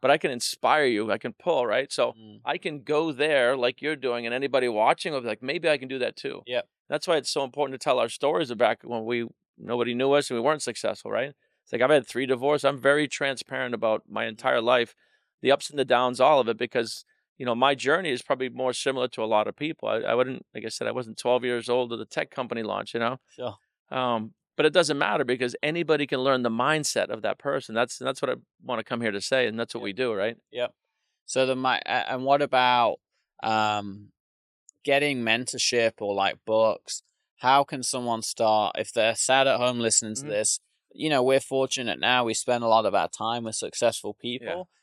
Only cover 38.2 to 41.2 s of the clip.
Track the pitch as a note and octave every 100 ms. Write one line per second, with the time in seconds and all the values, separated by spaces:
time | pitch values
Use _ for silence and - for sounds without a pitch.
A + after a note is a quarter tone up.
38.2 | - - A2+ G#2+ G2+ - G#2+ A#2 A2 A2+
39.2 | - C3 C3+ A#2+ B2 A#2+ A2+ - A2 G#2+
40.2 | C#3 G#2 G#2+ - _ _ _ - D#3 C#3